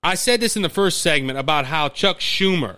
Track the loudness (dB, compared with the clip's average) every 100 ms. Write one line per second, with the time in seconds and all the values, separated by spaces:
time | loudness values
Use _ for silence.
0 | 0 0 2 2 2 0 -2 0 0 2
1 | 2 2 0 -4 0 0 0 0 -2 0
2 | 0 0 -4 0 2 0 -2